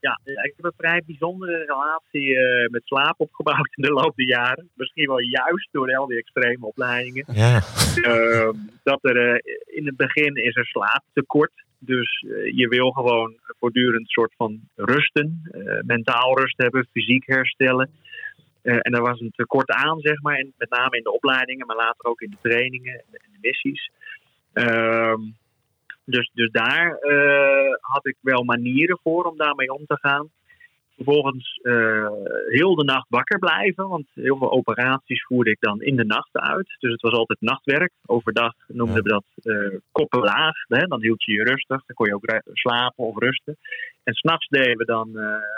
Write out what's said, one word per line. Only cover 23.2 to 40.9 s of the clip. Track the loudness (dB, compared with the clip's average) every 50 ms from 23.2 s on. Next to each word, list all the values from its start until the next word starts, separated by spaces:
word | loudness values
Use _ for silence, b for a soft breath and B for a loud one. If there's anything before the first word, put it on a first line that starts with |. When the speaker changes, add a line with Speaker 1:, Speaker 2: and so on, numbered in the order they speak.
| _ _ _
Speaker 1:
de | _ -4 -2
missies. | -2 -2 -4 -4 -6 -6 -10 -14 B B B B B B B B B B _ _ -4
Ehm, | -2 0 2 2 2 2 2 2 2 2 2 0 -2 -4 -10 -14 _ _ _ _ _ _ _ _ _ _ -20 -20 _ _
dus, | -2 -2 -2 -2 -2 -2
dus | -2 -2 0
daar, | 0 0 0 2 2 2 0 0 -2 -2
eh, | 0 2 4 4 4 6 6 6 6 6 6 4 4 2 0 -2
had | -4 -2 -4 -2 -2
ik | -4 -8 _
wel | -2 0 0 0 2
manieren | 2 0 0 2 0 2 2 2 2 0 0 0
voor | 0 0 0 0
om | -2 -2
daarmee | -2 -2 -2 0 -2 -4 -4 -4
om | -8 -4
te | -4 -4 -2
gaan. | 0 0 0 0 -2 -6 _ _ _ b b b b b b b b _ _
Vervolgens, | -8 0 2 4 4 4 2 -2 -4 -8 -12 -14 -8 -2
eh, | 0 2 2 4 2 2 0 -2 -2 -4 -6 -6 -6 -6 -4 -4 0
heel | 2 2 4 4 4
de | 4 2
nacht | 0 0 -2 -2 0
wakker | -2 -2 0 0 -2 0
blijven, | 0 0 0 2 0 -2 -2 -2 -6 -6
want | -6 -8 -8 _ -12
heel | -6 -2 0 0 0
veel | 0 2 2
operaties | 2 0 0 0 0 0 0 0 -2 _ -4 -6 -6 -4
voerde | -2 0 2 2 2
ik | 2 0
dan | 0 -2 -2 0 -2
in | 0 2
de | 2 2
nacht | 2 0 -2 -2 _ -6
uit. | -4 -2 -2 -2 -2 -4 -6 -10 -6
Dus | -4 -4 -4
het | 0
was | 0 0 2
altijd | 2 2 0 -2 -2
nachtwerk. | -2 -2 -2 -2 -2 0 0 2 2 0 _ _ _
Overdag | 0 0 0 0 0 0 0 0 0 -2 _ _
noemden | -12 -4 -2 -2 0 0
Speaker 2:
Ja. | 0 2
Speaker 1:
we | 2
dat, | 0 0 0 _ _ -12 -6 -4 -2
eh, | -2 -2 -4 -6 -8 _ _ -2
koppen | -2 0 0 0 0
laag, | 2 2 2 2 0 0 -2 -4 -4 0
hè? | 2 2 2
Dan | 2